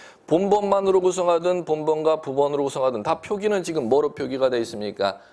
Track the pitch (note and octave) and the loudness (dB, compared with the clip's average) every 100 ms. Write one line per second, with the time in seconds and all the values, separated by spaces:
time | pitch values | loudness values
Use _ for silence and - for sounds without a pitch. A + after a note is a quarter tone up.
0 | - - - D#3+ G3 G#3 G3+ G3 G3 F#3+ | -20 -20 -2 0 2 0 2 2 4 2
1 | F3+ F3+ F3 E3+ F3 F3+ D#3+ D#3 D3+ D#3 | 2 2 2 2 2 -2 -2 -2 0 0
2 | D#3 D#3 D3 C3+ C#3+ C#3+ C#3 C#3+ C3 A#2 | 2 0 0 0 0 0 -2 0 0 0
3 | C3 D#3+ - G#3 G#3 G#3 E3+ D#3+ A#2 C3+ | -2 -4 -4 -4 0 -2 -2 -4 2 2
4 | D3+ D3 C3 C3 C3 B2 A2+ A2 G#2 - | 2 -4 -6 0 0 0 -4 -6 -8 -2
5 | G2 - - | -4 -4 -12